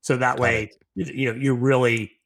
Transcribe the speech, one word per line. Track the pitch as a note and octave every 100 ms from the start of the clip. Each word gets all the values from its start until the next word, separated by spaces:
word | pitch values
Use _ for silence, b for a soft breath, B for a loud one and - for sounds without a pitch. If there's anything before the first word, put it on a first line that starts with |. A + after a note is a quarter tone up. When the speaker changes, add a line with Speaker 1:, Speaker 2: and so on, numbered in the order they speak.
Speaker 1:
So | - B2+
that | B2+ B2+
Speaker 2:
Got |
Speaker 1:
way, | A#2+ A2+ G#2+ - _
Speaker 2:
it. | - E3+
Speaker 1:
y-, |
you | - C3
know, | A#2
you're | C3+
really | A#2+ C3 B2+ A#2+ A#2 G2+ _